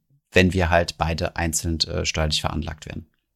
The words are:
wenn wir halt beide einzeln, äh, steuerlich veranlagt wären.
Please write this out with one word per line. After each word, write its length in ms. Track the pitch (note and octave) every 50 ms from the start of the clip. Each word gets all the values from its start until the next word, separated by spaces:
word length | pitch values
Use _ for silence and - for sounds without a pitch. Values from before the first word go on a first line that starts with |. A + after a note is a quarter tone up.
| _ _ _ _ _ _
wenn 220 | - F#2 F#2 F#2
wir 160 | F2 F#2+ F2 E2
halt 300 | F2 E2+ F2 - - -
beide 380 | E2+ D#2+ E2 D#2 F2 E2+ -
einzeln, 440 | - E2+ E2 D#2+ - - F2 E2 D#2
äh, 240 | - - E2 E2+ D#2+
steuerlich 380 | - - E2 D#2+ D#2 D2+ -
veranlagt 420 | - - - - - - D#2+ - -
wären. 220 | - - - E2 _ _ _ _ _ _